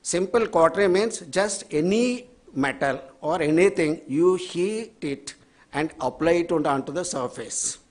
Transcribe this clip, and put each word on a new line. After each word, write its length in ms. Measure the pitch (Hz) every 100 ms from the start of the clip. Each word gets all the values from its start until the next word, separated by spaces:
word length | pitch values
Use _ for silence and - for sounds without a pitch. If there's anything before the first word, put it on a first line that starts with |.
Simple 460 | - 170 185 233 220
cautery 400 | 175 160 170 202
means 320 | 180 220 -
just 440 | 170 180 208 208 -
any 580 | 151 170 214 247 247 - _ -
metal 460 | 139 135 131 139 131 - -
or 180 | 151 175
anything, 640 | 151 156 190 190 156 151 -
you 280 | 143 175
heat 640 | 185 - 165 190 220 226 _
it 340 | 151 139 - - _ _ _
and 200 | 139 156 -
apply 320 | - - 160
it 200 | 175 170
on, 120 | 170 151
onto 260 | 139 135
the 120 | 147
surface. 760 | 175 143 123 - 110 - - - _